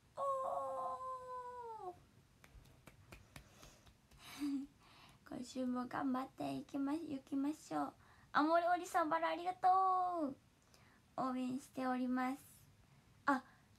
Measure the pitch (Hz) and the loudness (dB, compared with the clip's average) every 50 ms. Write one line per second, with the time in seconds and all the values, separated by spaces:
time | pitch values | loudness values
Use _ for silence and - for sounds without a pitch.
0 | _ _ - - 277 277 269 269 - - 554 554 554 539 539 523 508 494 494 508 | _ _ -8 -4 -2 -2 0 0 -2 -2 -2 -2 -2 -4 -4 -4 -4 -4 -6 -6
1 | 523 523 523 508 508 508 508 508 494 494 494 494 480 466 453 427 392 370 349 - | -6 -8 -8 -8 -10 -10 -10 -10 -10 -10 -12 -12 -12 -12 -12 -10 -10 -12 -12 -12
2 | - - - - - - - - - - - - - - - - - - - - | -16 -20 -20 -20 -20 -20 -20 -20 -20 -20 -20 -20 -20 -20 -20 -20 -20 -20 -20 -20
3 | - - - - - - - - - - - - - - - - - - - _ | -20 -20 -20 -20 -20 -20 -20 -20 -20 -20 -20 -20 -20 -20 -20 -20 -20 -20 -20 _
4 | _ _ - - - - - - 285 285 277 277 277 - - - - - - - | _ _ -20 -20 -20 -18 -8 -4 -2 -2 0 -2 -4 -6 -12 -20 -20 -20 -20 -20
5 | - - - - - - - - 247 247 - 254 254 254 247 247 247 247 - - | -20 -20 -20 -20 -16 -10 -8 -8 -8 -6 -4 -2 -2 0 0 -2 -2 -2 -2 -2
6 | 285 269 254 254 262 - - - - 277 277 269 269 - - 285 277 277 285 320 | 0 0 0 0 -2 -4 -6 -6 -4 -4 -4 -4 -6 -6 -4 -2 0 0 0 -2
7 | 330 302 285 269 - - - 277 277 285 311 302 - - 311 302 285 - - - | -2 -4 -6 -8 -6 -4 -2 0 0 0 -2 -4 -6 -4 -2 -2 -2 -2 -4 -10
8 | - - - - - - - - 294 311 330 339 339 339 359 359 349 370 - 370 | -18 -20 -20 -20 -14 0 2 4 4 6 6 4 4 4 2 2 0 0 2 2
9 | 330 311 320 330 320 320 320 330 349 359 370 - - 370 370 381 381 381 370 370 | 4 4 2 2 2 0 -2 -2 -2 -4 -2 4 6 6 6 8 6 6 4 4
10 | 359 359 349 339 311 262 - - - - - _ _ _ - - - - - - | 2 2 0 0 0 -2 -2 -6 -12 -20 -20 _ _ _ -20 -20 -20 -20 -20 -20
11 | _ _ - - 254 262 254 254 254 247 254 262 - - - - 262 254 254 247 | _ _ -6 -4 -2 -2 0 0 -2 -2 -2 -4 -6 -8 -6 -4 -2 0 0 0
12 | 254 247 254 254 254 254 269 285 - - - - - - - - - - - - | 0 0 0 0 0 0 -2 -4 -8 -16 -20 -20 -20 -20 -20 -20 -20 -20 -20 -20
13 | - - - - - - - 254 - - - - - _ - | -20 -20 -20 -2 2 4 4 4 2 -4 -14 -20 -20 _ -20